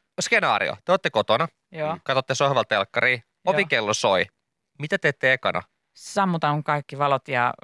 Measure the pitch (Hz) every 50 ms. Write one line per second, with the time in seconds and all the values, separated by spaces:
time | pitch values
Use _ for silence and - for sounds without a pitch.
0 | _ _ - - - - 240 214 180 143 113 98 98 71 60 - _ - 180 185
1 | - 160 - 110 101 - - 139 165 165 _ _ _ _ - 160 151 151 165 170
2 | _ - 135 131 - - 131 - 143 139 139 123 107 - 110 101 98 - - 117
3 | 113 127 127 117 - _ _ _ - 180 196 202 196 151 143 120 110 104 - -
4 | - 113 117 90 90 - _ _ _ _ _ _ _ _ _ - 143 151 196 185
5 | - 151 131 - - 131 131 127 - 98 85 85 - _ _ _ _ _ _ -
6 | - - - 202 196 190 170 165 160 147 147 151 147 - 147 147 139 - 147 135
7 | 147 143 139 131 - - 135 123 120 123 - -